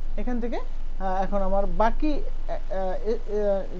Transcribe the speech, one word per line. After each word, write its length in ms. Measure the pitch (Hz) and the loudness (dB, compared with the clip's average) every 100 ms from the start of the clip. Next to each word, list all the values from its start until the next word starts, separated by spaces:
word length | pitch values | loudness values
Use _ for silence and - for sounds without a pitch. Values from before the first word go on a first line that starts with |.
| - - | 0 0
এখান 240 | 226 240 | 0 0
থেকে, 160 | 240 302 | -2 -2
আহ, 640 | - - - - 190 185 | -2 -2 -2 -2 0 0
এখন 180 | 190 202 | 0 2
আমার 240 | 196 196 202 | 2 2 2
বাকি, 480 | 170 220 - 311 | 2 2 4 2
আহ, 380 | 277 - - - | 2 0 0 -2
আহ, 580 | - - 190 190 190 208 | -2 -2 -2 -2 -2 -2
এ-, 40 | |
আহ, 500 | 226 - 208 208 196 175 | -2 -2 -2 0 -2 -4